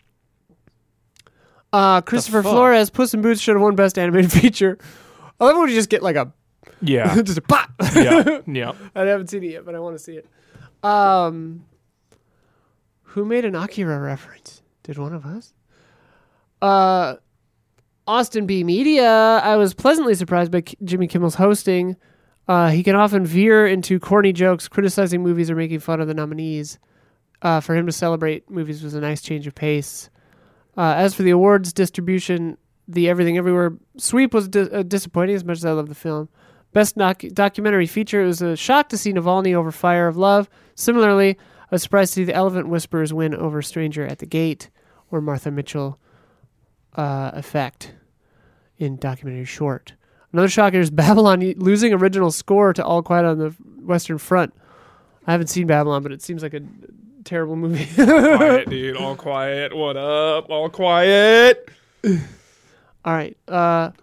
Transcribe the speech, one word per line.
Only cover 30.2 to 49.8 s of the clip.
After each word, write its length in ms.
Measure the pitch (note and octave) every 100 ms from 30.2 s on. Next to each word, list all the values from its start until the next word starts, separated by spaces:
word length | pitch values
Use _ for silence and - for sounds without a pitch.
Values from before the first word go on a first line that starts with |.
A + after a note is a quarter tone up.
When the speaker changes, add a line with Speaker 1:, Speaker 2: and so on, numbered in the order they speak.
| _ _ _ _ _ -
Speaker 1:
Uh, 180 | E3 D3+
as 180 | F#3+
for 80 | F#3+
the 80 | F#3
awards 420 | F3 G3 G3+ F3+
distribution, 840 | - F3+ - F3 F#3 - F3 E3 - _ _ -
the 200 | F3 E3+
Everything 280 | F3 E3+ E3+
Everywhere 360 | F3+ F3+ F3 E3 _ -
sweep 380 | - B3 C4
was 140 | A3+ F#3+
di-, 120 | G3+ F#3+
uh, 120 | G#3
disappointing 540 | F3+ G3+ F3 F3 F#3 G3
as 80 |
much 140 | F3 E3
as 60 |
I 80 | E3
love 160 | D#3 D3+
the 60 |
film. 340 | D3 E3 D3+ D#3 _ _ _ _
Best 240 | G#3 G#3 -
doc-, 280 | F#3 F#3+ -
documentary 540 | F#3 G3+ - G#3 G3 E3
feature, 360 | G#3+ G#3+ G3+
it 40 | F3+
was 160 | E3+
a 140 | F3 D#3+
shock 320 | - C#4 C#4+
to 80 | G#3+
see 140 | G#3
Navalny 420 | F#3+ E3+ F#3+ F#3+
over 160 | F3 D#3+
Fire 360 | - F3+ F3 E3+
of 80 | E3
Love. 320 | G3 G3+ G3+ _ _
Similarly, 560 | - - A#3+ G#3+ G3 G3 F#3+
I 280 | _ _ _
was 120 | F3+
surprised 300 | - G3+ F#3
to 60 | F#3+
see 40 |
the 100 | F3+
Elephant 340 | F3+ F#3+ F#3 C#3+
Whisperers 440 | E3+ - E3 D#3
win 220 | D#3 D#3+
over 280 | D3+ D#3+ D3+
Stranger 420 | C#3+ E3 D#3 D3+ C#3
at 120 | D3
the 80 | D#3+
Gate 440 | D#3+ E3 D3 - _ _ _ _
or 100 | D#3+
Martha 300 | D3+ C#3 D3+
Mitchell, 480 | C#3+ C#3 D3+ C#3 C#3 _ _ _ _ _ _ _ _ _ -
uh, 340 | C#3+ C3+ C3+
effect 600 | E2 - D3+ C3 - - - _ _ _ _ _ _ _ -
in 180 | D3 C3
documentary 480 | C3+ B2+ C#3 B2+
short. 500 | B2 - D3 B2+